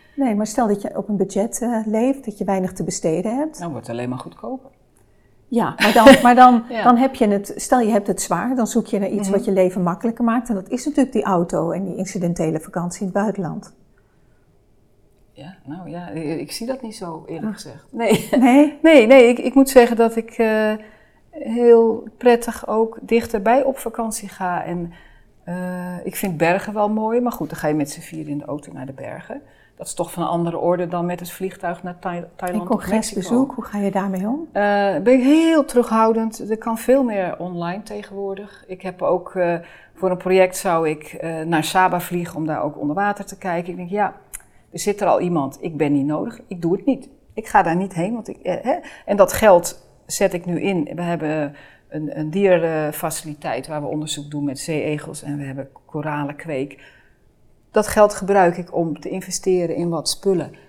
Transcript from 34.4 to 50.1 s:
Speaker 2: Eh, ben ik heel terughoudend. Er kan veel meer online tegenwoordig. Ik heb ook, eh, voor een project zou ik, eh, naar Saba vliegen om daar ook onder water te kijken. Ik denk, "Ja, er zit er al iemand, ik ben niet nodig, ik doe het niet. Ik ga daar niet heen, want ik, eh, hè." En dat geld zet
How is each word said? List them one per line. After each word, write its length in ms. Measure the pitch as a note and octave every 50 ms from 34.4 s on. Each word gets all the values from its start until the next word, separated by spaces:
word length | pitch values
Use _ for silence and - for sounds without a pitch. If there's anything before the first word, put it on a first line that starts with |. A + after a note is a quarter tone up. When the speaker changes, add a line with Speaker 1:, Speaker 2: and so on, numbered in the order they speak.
| E4 -
Speaker 2:
Eh, 100 | - G3 G3+ G#3 G3+ G3+ G3+ G3 - F#3+
ben 100 | F#3+ A#3
ik 100 | C4 C4
heel 420 | A#3+ C4+ D4+ D#4+ E4 E4 E4 D4+ C#4
terughoudend. 840 | - - B3 A3+ - A3 A3 A3+ A3+ A3+ A3+ A3+ A3 - - - G3+
Er 80 | G#3+ G#3+
kan 200 | - A#3 A3+ A3+
veel 240 | - - B3+ C#4 C4
meer 340 | A#3+ G#3+ G3 F#3 F3 - -
online 440 | E3+ F3+ F3+ E3+ E3+ E3+ F3+ G#3
tegenwoordig. 840 | G#3+ - G#3 G#3 G#3 - G3 G3 G3 G3 F#3+ F#3+ G#3 G3 - - -
Ik 160 | - F#3 F3+
heb 200 | - F#3 F3 -
ook, 320 | E3+ - F3 F3+ F3 - -
eh, 200 | F#3 F3 E3+ E3+ E3 E3+ - - - - - _
voor 160 | - F#3 F#3
een 60 | F#3
project 400 | F3 - F#3 F#3 F#3+ F#3 F#3 F#3
zou 320 | - - F#3+ E3 E3 E3 D3+
ik, 140 | D#3 D3+ -
eh, 360 | - - - - E3 E3 E3
naar 240 | D#3 E3 E3+ D#3 D#3
Saba 360 | - - F#3+ F#3 F3+ E3+ F3
vliegen 360 | E3+ - F3 F3 F3 - -
om 100 | D3 D#3+
daar 160 | D#3+ D3+ -
ook 160 | - D3+ D3 -
onder 160 | C#3+ D3 D3+
water 280 | F#3+ G3+ G#3 G3+ G3+ G3
te 140 | - F#3+ -
kijken. 320 | - F#3 E3+ F3 F3 F#3
Ik 60 | F3
denk, 140 | F3+ F3+ F3
"Ja, 240 | G3 G#3 G3+ F3 - - - _ - - - _ _ _ _ _
er 60 | - F3
zit 220 | - G#3 G3+ G3+
er 60 | G3+
al 140 | - G#3+ -
iemand, 380 | F3+ F3 F3 D#3 C#3 C3+ - -
ik 160 | - F3 D#3+
ben 160 | C#3+ D#3 C#3+
niet 140 | D4 C#4+ -
nodig, 340 | - D4+ - - A#3 - - -
ik 160 | - G3 F3
doe 100 | E3+ E3 F#3
het 80 | G#3 -
niet. 220 | C#4 B3+ - - - - _ _ _ _
Ik 120 | - A3
ga 160 | - - G#3
daar 140 | F3+ E3+ E3
niet 180 | F3+ G3 F#3 -
heen, 180 | E3 E3+ G#3
want 160 | A#3+ A3+ - -
ik, 80 | -
eh, 180 | - - F#3 F3 -
hè." 120 | - A#3+ D#4 F4+ - - - - -
En 120 | - G3+
dat 160 | G3+ F#3+ F3
geld 560 | - - A3 G#3+ F#3 F3 F3 - - - - _ _ _ _
zet 280 | -